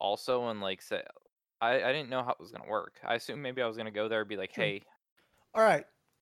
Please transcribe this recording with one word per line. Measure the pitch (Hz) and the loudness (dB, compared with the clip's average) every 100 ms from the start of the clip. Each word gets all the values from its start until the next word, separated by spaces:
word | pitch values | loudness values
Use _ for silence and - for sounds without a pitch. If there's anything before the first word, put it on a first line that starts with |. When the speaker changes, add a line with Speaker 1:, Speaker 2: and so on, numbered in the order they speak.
Speaker 1:
also | 98 104 - 127 120 | -2 -2 2 0 0
and, | 107 | -2
like, | 98 95 | -4 -4
say, | - 98 - - _ _ _ _ | -4 -6 -6 -16 _ _ _ _
I, | 117 127 | 2 4
I | 110 | 4
didn't | 143 131 | 0 0
know | 127 | -2
how | 123 | -2
it | - | -4
was | - | -6
gonna | - - | -14 -4
work. | 107 87 - | -4 -4 -10
I | - | -2
assumed | 117 - 127 | -2 -2 -6
maybe | 135 127 | -6 -2
I | 120 | -2
was | 113 | -2
gonna | 110 | -6
go | 104 110 | -2 0
there | 110 | 0
and | 101 | 0
be | 104 | -4
like, | 95 | -6
Speaker 2:
Sure. | - | -2
Speaker 1:
"Hey." | 107 101 - _ _ _ _ _ _ | -2 -2 -10 _ _ _ _ _ _
Speaker 2:
All | - | 4
right. | 220 156 - _ _ _ | 6 6 0 _ _ _